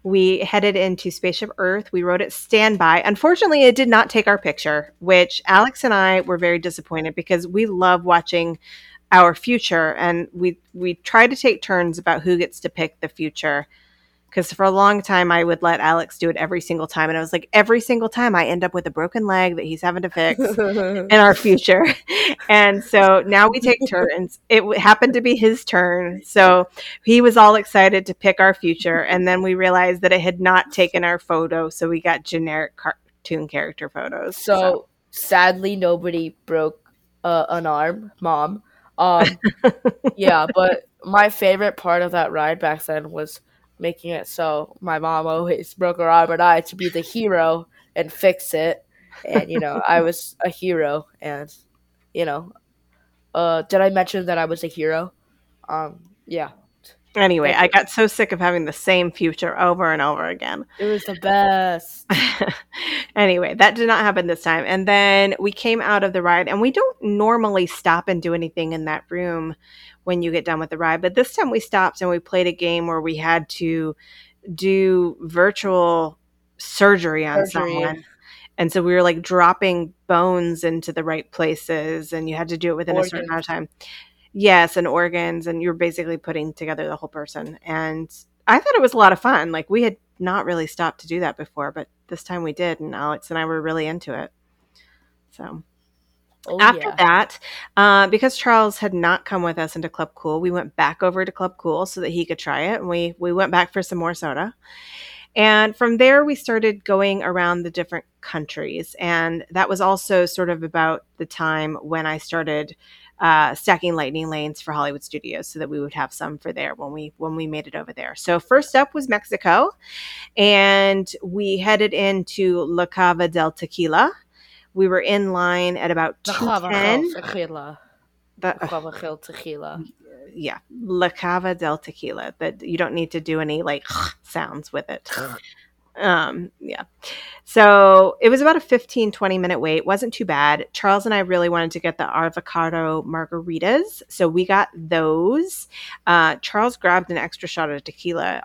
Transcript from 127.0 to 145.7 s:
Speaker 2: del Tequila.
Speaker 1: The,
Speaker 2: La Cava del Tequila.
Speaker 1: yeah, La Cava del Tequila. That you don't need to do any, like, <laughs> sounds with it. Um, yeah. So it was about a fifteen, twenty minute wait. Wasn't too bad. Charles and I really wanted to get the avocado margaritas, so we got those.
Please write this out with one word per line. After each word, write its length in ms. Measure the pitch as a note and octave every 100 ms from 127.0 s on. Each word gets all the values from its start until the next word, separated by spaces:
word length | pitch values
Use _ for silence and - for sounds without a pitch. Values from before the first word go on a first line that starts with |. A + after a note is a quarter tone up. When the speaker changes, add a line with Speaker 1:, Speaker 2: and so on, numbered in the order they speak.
| E4+
Speaker 2:
del 100 | E4
Tequila. 580 | - - E3 D#3 C#3+ D3+ _ _ _ _ _ _
Speaker 1:
The, 160 | F#3+ -
Speaker 2:
La 60 | D#3
Cava 240 | E3 D#3+ -
del 180 | E3 D#3
Tequila. 640 | - D#3+ D#3+ D3+ D3+ D#3+ D#3+ _ _ - -
Speaker 1:
yeah, 240 | - D3 - _ B3
La 280 | A3+ F3+ F3
Cava 440 | - F3+ F3+ F#3 F3
del 220 | E3 D#3
Tequila. 560 | - - C#3 - - -
That 220 | D#3+ -
you 140 | - E3+
don't 180 | E3 D#3+
need 160 | E3
to 100 | E3+
do 180 | D#3 D#3+
any, 220 | D#3 D3+
like, 240 | D#3 C#3+ - - -
<laughs> 180 | -
sounds 500 | _ E3+ D3+ D3 D3+
with 160 | D3+ -
it. 220 | - - - C3+ B2 - _ _ _ _ -
Um, 560 | G3 E3+ D#3 - F3+ _
yeah. 260 | - - - _ - - - - -
So 720 | A3+ G#3 G3+ G3 F#3+ F#3+ -
it 100 | A3+
was 120 | C4
about 140 | D4 E4
a 40 |
fifteen, 520 | - B3 - - G#3+
twenty 260 | - G3 F#3+
minute 220 | F3+ D#3+
wait. 260 | D#3 D#3 G3
Wasn't 260 | G3 A#3+
too 120 | - G3
bad. 420 | C#3+ D3 D3+ -
Charles 320 | - G3+ G3+ G#3+
and 80 |
I 60 | G#3
really 300 | F3+ F3+ F3
wanted 200 | E3+ E3
to 80 | E3
get 200 | E3 -
the 60 | D3+ -
avocado 880 | E3 E3+ - E3+ E3 E3 D#3+ D#3+
margaritas, 960 | - D#3+ D#3+ E3+ E3+ D#3+ F3 C4 G#4 - -
so 200 | - F3
we 160 | E3 F#3
got 240 | G3 G#3 E3+
those. 920 | D#3+ E3 D#3+ D#3+ F3+ C#4+ F#4 - -